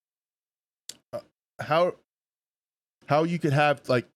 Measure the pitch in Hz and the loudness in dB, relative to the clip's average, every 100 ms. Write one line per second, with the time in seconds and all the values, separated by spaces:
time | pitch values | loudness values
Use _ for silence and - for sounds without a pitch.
0 | _ _ _ _ _ _ _ _ - - | _ _ _ _ _ _ _ _ -20 -20
1 | _ - - _ _ - 127 156 175 - | _ -16 -16 _ _ -12 -2 0 0 -4
2 | _ _ _ _ _ _ _ _ _ _ | _ _ _ _ _ _ _ _ _ _
3 | - 143 170 170 160 139 147 143 - 123 | -2 0 0 -2 0 2 2 0 0 -2
4 | - | -2